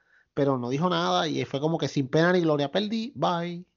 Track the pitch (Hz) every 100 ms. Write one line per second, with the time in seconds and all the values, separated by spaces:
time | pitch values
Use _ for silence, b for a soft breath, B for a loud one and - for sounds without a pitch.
0 | b b b - 139 131 120 143 180 170
1 | 180 180 165 135 127 139 156 160 143 147
2 | 127 156 170 185 165 147 143 185 208 226
3 | 226 - 175 170 175 175 -